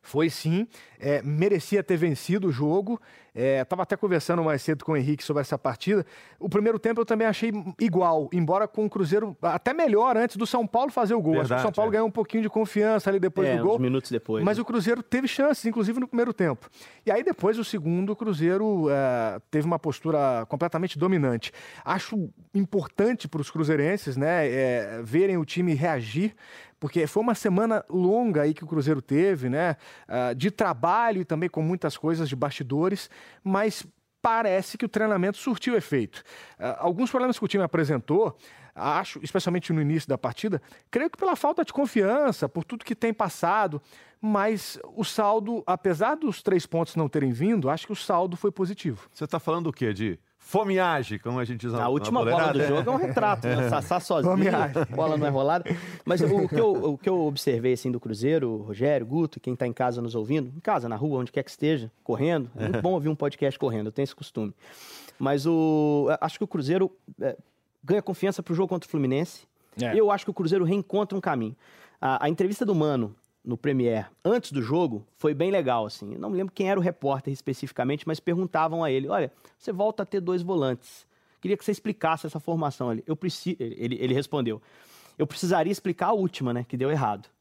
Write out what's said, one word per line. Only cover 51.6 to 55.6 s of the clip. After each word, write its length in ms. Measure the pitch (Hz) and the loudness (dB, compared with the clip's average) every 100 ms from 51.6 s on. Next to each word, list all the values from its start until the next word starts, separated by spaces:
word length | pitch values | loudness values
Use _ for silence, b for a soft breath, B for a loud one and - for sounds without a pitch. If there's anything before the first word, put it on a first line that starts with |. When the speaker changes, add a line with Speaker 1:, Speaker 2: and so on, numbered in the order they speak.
Speaker 2:
diz 100 | 120 | -4
na, 80 | 117 | -2
Speaker 3:
A 20 | |
Speaker 2:
na 60 | 120 | 0
Speaker 3:
última 300 | 143 - 240 | 0 0 2
bola 80 | 113 | 4
Speaker 2:
boleirada? 280 | 170 160 139 | 4 2 2
Speaker 3:
do 80 | 147 | 2
jogo 220 | 147 233 | 2 0
é 40 | |
um 40 | 269 | 0
retrato, 500 | 349 262 214 190 120 | 0 2 2 0 0
né? 200 | 123 123 | 0 2
Speaker 2:
<laughs> 20 | |
Speaker 3:
Sassá 300 | 139 - 180 | 0 0 -2
sozinho, 320 | - 165 170 | 0 0 2
Speaker 1:
Fomeagem. 520 | 190 196 160 147 139 131 | 2 2 2 0 0 -2
Speaker 3:
bola 260 | 117 160 151 | 0 0 0
não 80 | 147 | 0
é 40 | |
rolada. 360 | 135 139 175 | 2 2 0